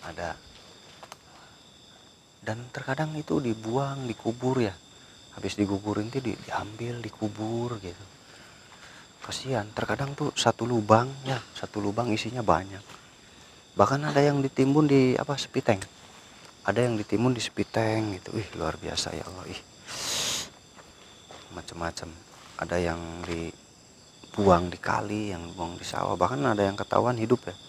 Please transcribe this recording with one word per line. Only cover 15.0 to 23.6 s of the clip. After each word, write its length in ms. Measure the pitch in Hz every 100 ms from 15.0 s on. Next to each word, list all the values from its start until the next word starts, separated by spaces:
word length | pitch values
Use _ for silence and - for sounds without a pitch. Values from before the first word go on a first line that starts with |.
| 127 123
apa, 160 | 127 139
sepiteng. 480 | - - - 98 - - - - - - - -
Ada 240 | - 104 123
yang 80 | 110
ditimbun 400 | 104 139 127 123
di 80 |
sepiteng 720 | - - 101 113 110 113 110 92
gitu. 160 | - -
Ih, 80 | 98 85
luar 240 | 80 80
biasa 320 | 82 78 -
ya 160 | 82 -
Allah, 180 | 92 87
ih. 100 | 95 - - - - - - - - - - - - - - - - - - -
Macem-macem. 560 | 92 - 85 82 - 85 80 - - - -
Ada 240 | 82 87
yang 200 | 85 85 82 85 87
dibuang 1400 | 82 82 -